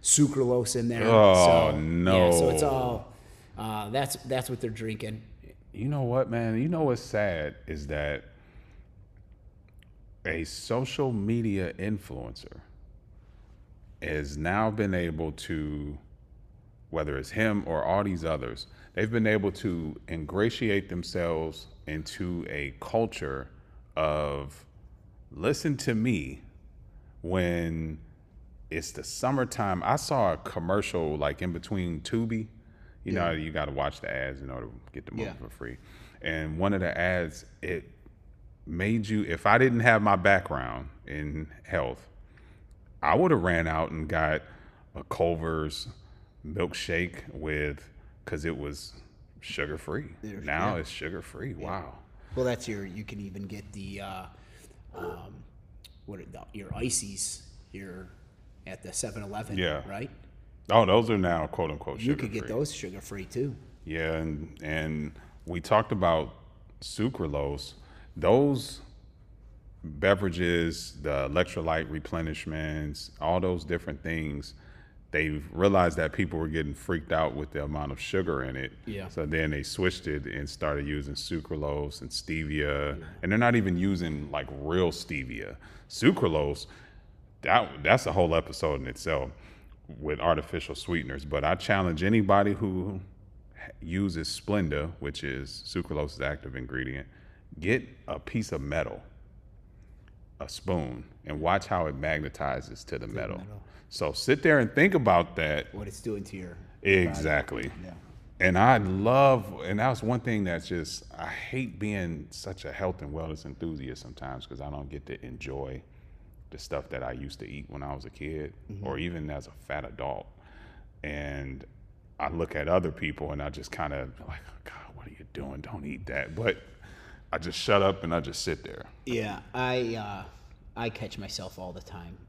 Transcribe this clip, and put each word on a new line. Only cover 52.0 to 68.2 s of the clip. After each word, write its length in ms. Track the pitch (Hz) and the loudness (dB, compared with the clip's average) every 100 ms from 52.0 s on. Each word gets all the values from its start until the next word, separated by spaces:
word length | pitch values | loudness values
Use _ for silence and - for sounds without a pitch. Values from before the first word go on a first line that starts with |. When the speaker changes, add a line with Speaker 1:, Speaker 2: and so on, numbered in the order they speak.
| - - - 123 | -20 -20 -10 -2
Speaker 1:
Well, 80 | 127 | -2
that's 220 | 120 - | -2 -4
your, 180 | 104 98 | -8 -8
you 200 | 92 107 | -10 -10
can 160 | 104 | -10
even 220 | 98 95 98 | -10 -10 -10
get 240 | 104 107 | -12 -14
the, 300 | 101 95 98 | -12 -10 -10
uh, 240 | 98 92 92 - - - - - - | -10 -10 -12 -18 -20 -20 -20 -20 -18
um, 400 | - - 85 - - - - - - - - - | -10 -10 -10 -14 -18 -20 -20 -20 -20 -20 -20 -14
what 120 | 95 | -14
are 60 | - | -14
the, 180 | - - | -16 -14
your 220 | - - 110 | -14 -10 -4
ices 680 | 127 - 101 98 - - - - - | -2 -2 -4 -8 -8 -8 -16 -20 -16
here 380 | 202 196 90 90 - - - - - - | -14 -12 -12 -14 -18 -20 -20 -20 -20 -16
at 160 | 92 | -14
the 80 | 90 | -8
seven 320 | - 113 104 | -6 -6 -6
eleven, 340 | 101 104 - 98 | -8 -8 -4 0
Speaker 2:
Yeah. 300 | 87 73 85 | 0 0 -4
Speaker 1:
right? 220 | 98 135 - - - - - - | -8 -10 -12 -20 -20 -20 -20 6
Speaker 2:
Oh, 160 | 110 101 | 8 10
those 240 | 107 113 | 8 6
are 80 | 107 | 4
now 300 | 90 85 76 | 4 2 0
quote 240 | - 82 | -2 -2
unquote 300 | 76 - 73 | -2 -6 -4
Speaker 1:
You 140 | 117 147 | -2 0
could 140 | 117 | -2
get 60 | 107 | -6
Speaker 2:
sugar-free. 100 | 62 113 | -4 -4
Speaker 1:
those 180 | 147 | -4
sugar-free 520 | - 92 95 - 101 90 | -6 -10 -10 -10 -10 -8
too. 300 | 123 139 113 - - 80 | -4 -4 -4 -14 -16 -6
Speaker 2:
Yeah, 300 | 80 80 80 | -2 0 0
and, 320 | 80 76 78 - | -2 -4 -8 -10
and 520 | 78 80 78 78 73 71 - - - | -4 -2 -2 -4 -6 -10 -20 -18 -8
we 160 | 87 | -8
talked 320 | - 110 110 | 2 2 4
about 400 | 107 90 80 73 - - - - - | 2 4 4 0 -10 -20 -20 -20 -16
sucralose. 920 | - - 87 - 80 71 71 71 - - - - - | -12 -4 -2 -2 -4 -2 -2 -4 -10 -16 -20 -20 -16
Those 640 | - | 0